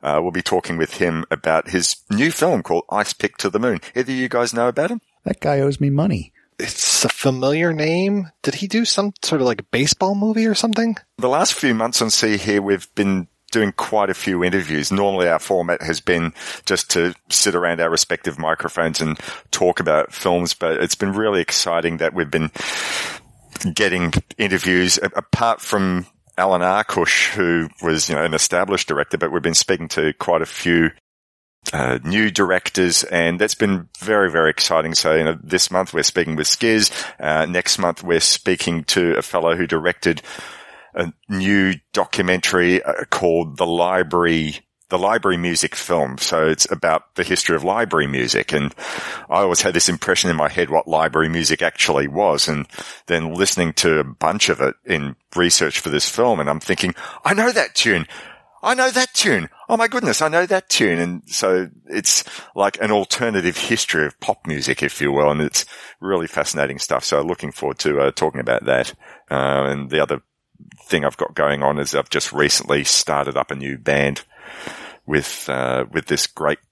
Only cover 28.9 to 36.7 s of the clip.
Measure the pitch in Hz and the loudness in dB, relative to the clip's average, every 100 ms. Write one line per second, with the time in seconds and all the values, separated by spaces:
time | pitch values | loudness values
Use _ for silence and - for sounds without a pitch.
28.9 | 73 73 80 82 85 80 80 - 92 80 | -2 -2 -2 -2 -2 0 0 0 -2 -2
29.9 | - 78 - - 85 80 - 85 85 80 | -2 -2 -2 0 0 0 -4 2 4 2
30.9 | - _ _ _ _ _ _ - 73 64 | -2 _ _ _ _ _ _ -8 -2 -2
31.9 | 64 67 101 110 95 95 92 - - 90 | -2 0 0 2 2 2 0 0 0 2
32.9 | 82 - 87 82 87 107 - 107 95 85 | 2 0 0 0 2 0 2 0 0 -4
33.9 | - 95 107 95 78 80 - - 82 78 | -12 0 2 2 4 2 2 2 2 0
34.9 | 82 80 80 80 82 - 87 - 92 95 | 0 2 2 2 -2 -2 0 2 0 -2
35.9 | 82 73 92 80 78 76 - 113 | -2 0 0 -2 -2 -2 0 2